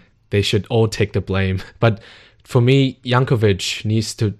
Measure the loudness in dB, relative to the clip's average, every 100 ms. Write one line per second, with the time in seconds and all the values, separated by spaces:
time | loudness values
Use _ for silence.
0 | -16 _ _ -2 0 -2 0 0 0 0
1 | -2 -2 -4 -2 -2 -4 -8 -2 -2 -2
2 | -6 -20 -20 _ -4 0 4 4 2 -2
3 | -2 0 0 2 2 0 -4 -8 -2 -2
4 | -2 -4 -4 -4